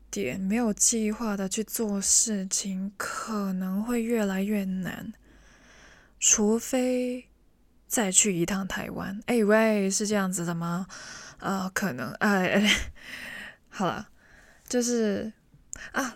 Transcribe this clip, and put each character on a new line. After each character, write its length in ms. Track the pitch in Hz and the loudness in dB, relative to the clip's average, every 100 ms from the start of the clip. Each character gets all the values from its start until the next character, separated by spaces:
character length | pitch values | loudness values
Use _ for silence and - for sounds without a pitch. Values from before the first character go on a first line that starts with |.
| - | -12
点， 300 | 202 127 190 | -6 -4 -2
没 140 | 190 | 0
有 180 | 226 233 | 2 2
计 380 | 208 - 233 214 | 2 2 2 0
划 260 | 220 226 202 | -2 -2 -2
的 120 | 190 | -2
去 160 | 226 | -4
做 360 | 214 - 214 196 | -4 -4 -2 0
事 460 | - - 226 208 190 | 2 4 2 0 -2
情， 460 | - 196 190 196 - | -4 -2 -4 -6 -6
可 560 | - - - 214 196 | -6 -6 -6 -4 -2
能 300 | 185 185 190 | -2 -2 -2
会 180 | 226 240 | 0 0
越 240 | 226 233 | 2 2
来 200 | 196 190 | 2 0
越 200 | 202 208 | 0 0
难。 480 | 190 185 175 - 226 - - - - - - - - - - - | 0 -2 -4 -6 -10 -14 -20 -20 -20 -20 -20 -20 -20 -20 -20 -2
除 360 | - 226 208 226 | 4 4 6 2
非 720 | - 254 254 254 247 247 - _ _ _ _ _ - | 2 0 2 2 0 -4 -10 _ _ _ _ _ -4
再 240 | - 196 | 0 4
去 240 | 185 214 170 | 4 4 2
一 80 | |
趟 240 | 175 196 190 | 0 -2 -4
台 220 | 202 - | -6 -6
湾。 280 | - 185 196 | -8 -8 -6
哎 180 | - 240 | 0 4
喂， 480 | 202 220 220 208 190 | 6 6 6 4 2
是 160 | 196 208 | 0 0
这 80 | |
样 160 | 208 190 | 0 0
子 140 | 185 | -2
的 100 | 170 | -2
吗？ 320 | 170 170 175 185 - - - - - | -2 -2 -4 -6 -12 -14 -16 -18 -8
呃， 320 | 175 190 185 | -4 -2 -4
可 220 | - 196 | -2 -4
能， 180 | 127 113 - | -4 -8 -2
哎， 280 | 208 196 180 | 2 4 4
哎， 460 | 202 208 - - - - - | 4 4 4 0 -10 -16 -14
<laughs> 440 | - - - - _ | -12 -12 -14 -18 _
好 160 | - 175 | -4 -2
啦， 240 | - - - - - - - - | -2 -10 -20 -20 -20 -20 -20 -4
就 140 | 247 | -2
是， 500 | 240 233 214 202 220 - _ - - - - | 0 0 0 -2 -6 -12 _ -20 -18 -16 -8
啊， 200 | - 254 | -4 -4